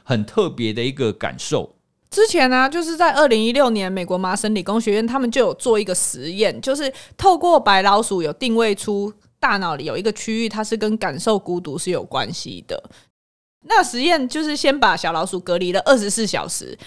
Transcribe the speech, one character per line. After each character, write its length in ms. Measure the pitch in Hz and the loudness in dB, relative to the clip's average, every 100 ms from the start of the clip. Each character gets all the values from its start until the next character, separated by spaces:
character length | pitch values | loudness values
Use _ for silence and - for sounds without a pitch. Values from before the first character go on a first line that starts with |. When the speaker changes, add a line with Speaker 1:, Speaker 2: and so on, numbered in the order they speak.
Speaker 1:
很 200 | - 120 104 | -2 -2 0
特 240 | - 180 | 0 0
别 220 | 131 113 | -2 -4
的 100 | 110 | -2
一 80 | 123 | -4
个 200 | 127 117 | -2 -2
感 200 | 101 95 64 | -2 -6 -6
受。 340 | - 143 - _ _ _ _ - | -4 -4 -4 _ _ _ _ 2
Speaker 2:
之 100 | 427 | 2
前 240 | 349 254 | 4 4
啊， 200 | 254 269 | 4 2
就 120 | 330 | 0
是 140 | 330 320 | -4 0
在 160 | 339 | 2
二 160 | 277 294 | 4 4
零 160 | 220 | 4
一 80 | 226 | 2
六 180 | 254 262 | 2 2
年， 200 | 214 190 | 2 -2
美 140 | 190 180 | -4 -4
国 120 | 180 | -2
麻 160 | 185 | -2
省 220 | 196 214 208 | -2 -2 -2
理 80 | |
工 160 | 185 220 | -2 -2
学 140 | 220 | 0
院 120 | 208 226 | 0 0
他 140 | 262 | -2
们 100 | 240 | 0
就 120 | 262 | 2
有 120 | 208 - | 0 0
做 220 | 254 214 | 0 0
一 60 | |
个 100 | 190 | 0
实 380 | 180 - 143 147 | -2 -4 -6 -8
验， 300 | 190 208 117 | 0 0 0
就 120 | 262 | -4
是 160 | 285 277 269 - - | -2 -4 -8 -16 2
透 200 | 392 339 | 4 4
过 220 | 349 311 | 4 4
白 220 | 214 196 | 6 4
老 200 | 196 208 | 6 4
鼠 200 | 226 190 | 2 -2
有 100 | 156 | -2
定 240 | 143 254 226 | -2 0 2
位 180 | 226 | 2
出 380 | 196 - 202 202 214 _ _ | 0 -2 -4 -4 -8 _ _
大 200 | 269 202 | -2 0
脑 180 | 175 151 | -2 -4
里 80 | |
有 140 | 147 127 | -6 -4
一 40 | |
个 80 | 208 | -4
区 320 | 208 - 220 226 | -4 -4 -4 -2
域， 20 | |
它 160 | 214 | -4
是 140 | 214 226 | -4 -2
跟 180 | 214 214 | -2 -2
感 240 | 185 143 | -4 -2
受 180 | 226 208 | 0 0
孤 220 | - 175 | -2 -6
独 180 | 165 147 | -6 -6
是 140 | - | -4
有 100 | 170 | -4
关 320 | 90 131 107 | -4 -4 -4
系 300 | - - 87 - | -8 -12 -14 -10
的。 160 | 78 - - _ _ _ _ _ _ - | -10 -12 -20 _ _ _ _ _ _ 0
那 160 | 453 | 2
实 200 | 294 240 | 2 0
验 220 | 294 330 254 | 0 2 0
就 120 | 302 | -4
是 140 | 302 294 | -4 0
先 240 | 294 277 | 0 4
把 160 | 220 175 | 2 2
小 160 | 165 | -2
老 140 | 165 185 | -2 -4
鼠 120 | 180 | -4
隔 200 | 180 180 | -2 -2
离 160 | 180 | 0
了 80 | 185 | 2
二 160 | - 262 | 4 4
十 120 | 202 | 4
四 160 | 208 214 | -2 -2
小 220 | - - | -2 -4
时， 300 | - 64 - | -8 -10 -16